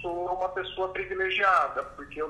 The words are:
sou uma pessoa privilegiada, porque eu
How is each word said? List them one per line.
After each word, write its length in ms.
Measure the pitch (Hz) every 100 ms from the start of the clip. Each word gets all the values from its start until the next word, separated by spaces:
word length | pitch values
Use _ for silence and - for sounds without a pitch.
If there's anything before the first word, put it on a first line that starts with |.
sou 320 | 180 175 180
uma 140 | 185 185
pessoa 400 | 190 185 - 185
privilegiada, 960 | 185 185 190 190 190 196 175 139 -
porque 360 | - - 143
eu 60 | 151